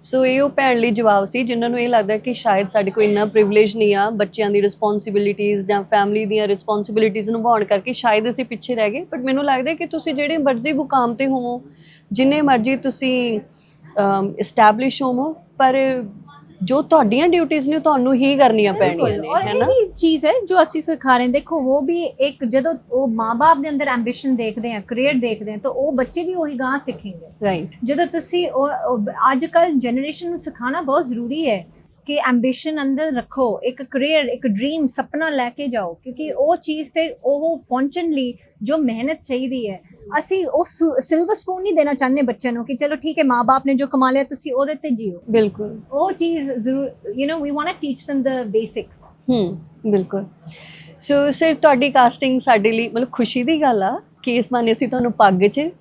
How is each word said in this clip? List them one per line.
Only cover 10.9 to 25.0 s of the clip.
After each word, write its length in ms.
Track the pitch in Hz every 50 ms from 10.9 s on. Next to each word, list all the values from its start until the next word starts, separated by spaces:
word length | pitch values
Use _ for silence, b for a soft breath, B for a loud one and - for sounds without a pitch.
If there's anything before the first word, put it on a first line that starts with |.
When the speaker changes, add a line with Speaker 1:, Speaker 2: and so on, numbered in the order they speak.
| - 269 247 240 233
Speaker 1:
ਤੇ 120 | - 269 269
ਹੋਵੋ, 340 | 269 262 247 240 240 247 - B B B B B B B B B
ਜਿੰਨੇ 300 | 202 220 262 269 285 302
ਮਰਜ਼ੀ 340 | 302 277 262 240 214 254 269
ਤੁਸੀਂ, 640 | 262 262 277 - - 269 262 254 254 247 240 226 208 - - b b b b b b b b - -
ਅਮ, 340 | 202 196 196 196 190 202 - -
ਐਸਟੈਬਲਿਸ਼ 640 | 208 - - - 220 214 214 220 254 269 247 - 277
ਹੋਵੋ, 300 | 254 247 247 269 311 320
ਪਰ 720 | - - _ _ - 269 262 254 269 269 269 262 254 233 202 202 - - - - - - - - - 185
ਜੋ 180 | 175 254 285
ਤੁਹਾਡੀਆਂ 460 | 302 - 330 311 262 208 214 254 311 349
ਡਿਊਟੀਆਂ 340 | 339 349 330 269 320 302 262 277
ਨੇ, 80 | 302
ਉਹ 60 | 320
ਤੁਹਾਨੂੰ 320 | 311 311 302 262 247 254 269
ਹੀ 240 | 240 262 277 285 269
ਕਰਨੀਆਂ 360 | 277 247 220 220 208 202 190
Speaker 2:
ਬਿਲਕੁਲ। 260 | 208 - - 175 170
Speaker 1:
ਪੈਣੀਆਂ 200 | - - - -
ਨੇ, 80 | - -
Speaker 2:
ਔਰ 140 | - -
Speaker 1:
ਹੈ 120 | - - -
ਨਾ? 120 | - 466
Speaker 2:
ਇਹੀ 260 | 508 523 523 440 370
ਚੀਜ਼ 340 | - - - 330 320 294 262
ਹੈ 60 | 302 392 508 427
ਜੋ 180 | 339 370 370 320
ਅਸੀਂ 180 | 330 - 320
ਸਿਖਾ 360 | 302 - 320 254 - 269 254 247
ਰਹੇ 80 | 247
ਹਾਂ। 80 | 247 247
ਦੇਖੋ, 220 | 285 294 - 330 320
ਉਹ 200 | 262 254 269 285
ਵੀ 220 | 277 269 339 339 339
ਇੱਕ, 420 | 294 - - 262 285 277 _ 277
ਜਦੋਂ 280 | 233 220 269 254 320 330 247 - _
ਉਹ 160 | 240 254 269 254
ਮਾਂ-ਬਾਪ 500 | 226 220 226 220 233 233 285 320 330 277
ਦੇ 120 | 277 311
ਅੰਦਰ 180 | 294 277 294 285
ਐਂਬੀਸ਼ਨ 480 | 254 240 233 233 240 - - 269 262
ਦੇਖਦੇ 380 | 226 233 220 214 240 214 240 226
ਆ, 60 | 208
ਕਰੀਅਰ 340 | 196 - 240 220